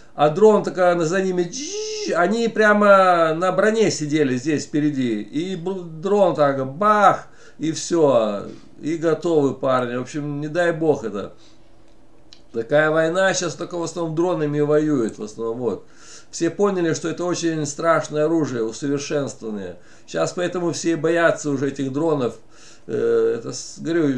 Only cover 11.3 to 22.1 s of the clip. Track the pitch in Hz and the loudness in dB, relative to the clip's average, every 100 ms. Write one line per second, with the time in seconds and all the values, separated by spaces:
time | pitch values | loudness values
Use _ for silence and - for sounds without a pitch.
11.3 | - - - - - - - - - - | -12 -20 -20 -20 -20 -20 -20 -20 -20 -20
12.3 | - - 117 113 147 156 160 160 180 190 | -20 -12 -8 0 2 2 2 0 2 0
13.3 | 180 175 143 170 175 160 175 165 160 175 | 0 -4 -6 -8 -6 -6 -4 -4 0 0
14.3 | 165 151 147 147 151 156 143 107 - 104 | 0 -2 0 2 2 2 0 0 -4 -12
15.3 | - 113 120 120 92 - - - - - | -8 -6 -4 -4 -4 -10 -20 -20 -20 -16
16.3 | - 170 165 202 185 165 147 160 156 175 | -4 -4 0 0 2 0 -2 -4 -6 -4
17.3 | 165 165 156 147 - 165 156 - 151 151 | -2 -2 -2 -6 -4 0 0 0 -2 0
18.3 | 165 135 123 110 110 143 143 143 147 131 | 2 0 -2 -4 -4 -4 -4 -2 -4 -4
19.3 | - 113 104 92 87 - - - 160 165 | -8 -10 -8 -10 -12 -18 -20 -10 -4 -4
20.3 | - 180 180 170 151 165 160 156 170 165 | -2 -4 -2 -4 -2 -2 -2 0 2 2
21.3 | - 147 135 139 139 135 135 165 | 0 -2 -2 -4 -4 -6 -2 -2